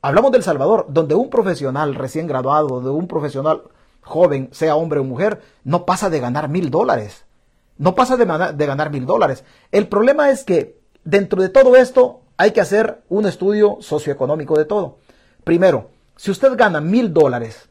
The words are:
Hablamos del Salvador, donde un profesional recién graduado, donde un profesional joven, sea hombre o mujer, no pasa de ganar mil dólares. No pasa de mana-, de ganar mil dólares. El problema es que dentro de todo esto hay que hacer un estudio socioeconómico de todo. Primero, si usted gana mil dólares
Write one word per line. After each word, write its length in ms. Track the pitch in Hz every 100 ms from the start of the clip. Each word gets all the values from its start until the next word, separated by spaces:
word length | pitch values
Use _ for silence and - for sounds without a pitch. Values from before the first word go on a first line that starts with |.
Hablamos 300 | 139 165 269
del 120 | 247
Salvador, 420 | 180 143 151 220 -
donde 260 | 151 156 165
un 160 | 262
profesional 640 | 254 190 170 139 135 151 131
recién 320 | 131 156 170
graduado, 400 | - 131 147 151
donde 240 | 127 131
un 160 | 147 175
profesional 560 | 165 147 131 147 156 - _ _ _
joven, 480 | - 160 175 139 131
sea 240 | - 160 151
hombre 240 | 165 147
o 40 |
mujer, 380 | 135 123 208 214 _ _
no 200 | 131 170
pasa 280 | 175 185 196
de 80 | 156
ganar 280 | 120 135 151
mil 220 | 170 165
dólares. 560 | 151 247 127 104 - _ _ _ _ _ -
No 160 | 156 185
pasa 200 | 247 254
de 120 | 208
mana-, 240 | 156 175
de 140 | 147 147
ganar 240 | 139 151
mil 160 | 143 127
dólares. 360 | 175 156 131 _ _ _
El 160 | 202 208
problema 420 | 196 240 294 285
es 140 | 269
que 360 | - 170 - _ _ _
dentro 380 | 160 196 196 190
de 80 | 190
todo 260 | 269 262 254
esto 460 | 254 - 247 - _ -
hay 140 | 208
que 100 | 214
hacer 400 | 175 202 220 - _
un 160 | 196 202
estudio 520 | - 190 208 208 202
socioeconómico 760 | - 151 147 139 131 156 139 156
de 100 | 156
todo. 340 | 208 165 _ _ _ _ _
Primero, 460 | - 170 190 135 - _ _ _
si 120 | -
usted 260 | 185 269 247
gana 260 | 214 156
mil 300 | 156 226 226
dólares 580 | 160 143 123 113 - _